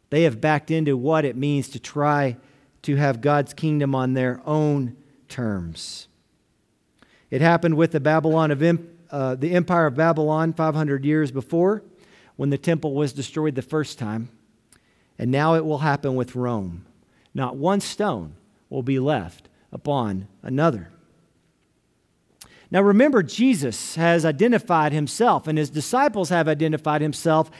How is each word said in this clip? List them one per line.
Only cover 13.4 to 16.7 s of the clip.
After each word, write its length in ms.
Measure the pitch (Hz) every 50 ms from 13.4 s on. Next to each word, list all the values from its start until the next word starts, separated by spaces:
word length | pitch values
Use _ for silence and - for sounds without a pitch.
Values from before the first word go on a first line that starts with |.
| 156 156 131
the 80 | 127
first 360 | 123 - 151 156 143 - - -
time. 320 | 127 107 107 113 117 120 - _ _ _ _ _ _ _ _ _ _ _ _ _ _ _ _ -
And 120 | 110 123
now 240 | 127 139 151 160 165
it 100 | 165 156
will 140 | 156 151 135
happen 360 | 156 151 139 139 143 139 131
with 200 | 127 120 127 -
Rome. 520 | 127 123 123 120 107 95 90